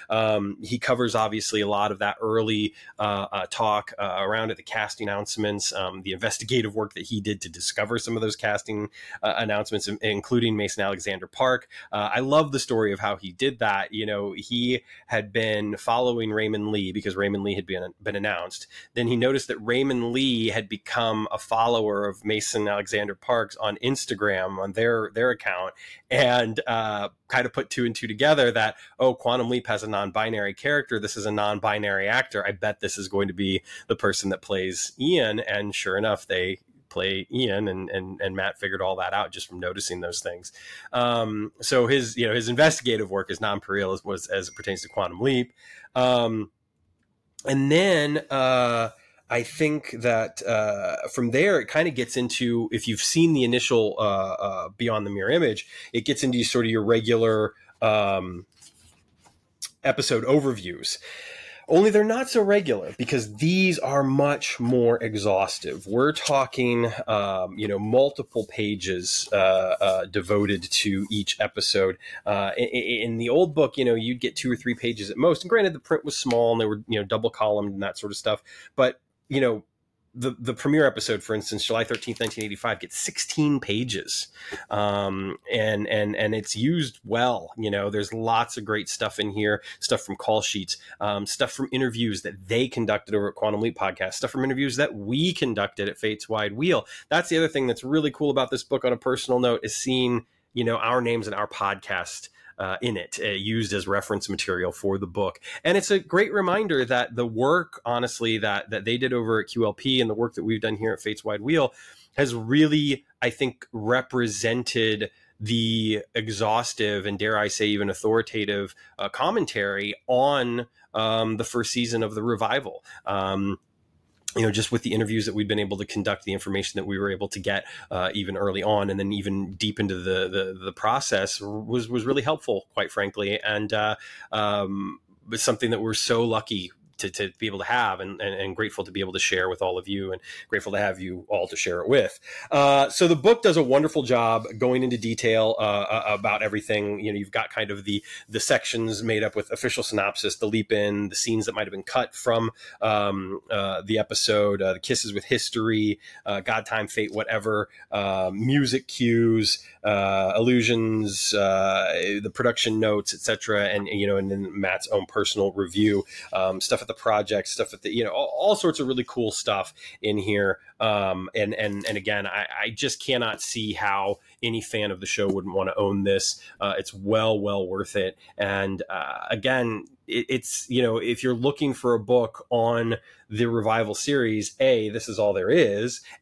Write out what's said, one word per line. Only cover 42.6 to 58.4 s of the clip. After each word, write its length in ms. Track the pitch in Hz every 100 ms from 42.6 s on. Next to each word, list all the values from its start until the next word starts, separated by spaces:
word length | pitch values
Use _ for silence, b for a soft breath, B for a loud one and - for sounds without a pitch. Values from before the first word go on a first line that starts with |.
| 156 151 123 110 98
work 220 | 98 95
is 80 | 87
nonpareil 560 | 107 101 - 98 95
as, 100 | 95
was, 220 | 101 95 -
as 220 | 98 90
it 80 | -
pertains 260 | - 92
to 60 | -
Quantum 320 | - 90 87
Leap. 320 | 131 127 123 _ B B B
Um, 560 | 127 127 123 113 110 101 _ _ _ _ _ _ _ _ - 139
and 260 | 135 139
then, 500 | 160 196 165 147 151 -
uh, 600 | 139 131 127 120 117 113 - b b -
I 140 | 120
think 480 | 117 - 156 151 - 113
that, 420 | 120 113 110 - 98
uh, 640 | 110 107 101 90 - -
from 220 | - 120
there, 280 | 127 196 170
it 120 | 107
kinda 200 | 156 170
gets 280 | 127 117 131
into, 500 | 123 - 123 117 117
if 160 | - -
you've 140 | 107
seen 320 | - 165 165
the 120 | 147
initial, 500 | 120 123 - 120 107 -
uh, 40 |
uh, 640 | 107 98 95 92 98 92 85 104
Beyond 300 | 117 107 101
the 40 |
Mirror 200 | 101 98
Image, 360 | 165 143 104 - B B
it 100 | 120
gets 180 | 117 135
into 220 | 131 123
sort 220 | 113 123 113
of 40 |
your 140 | 110
regular, 720 | 104 117 110 117 113 110 107 b b -
um, 640 | 113 107 101 95 92 90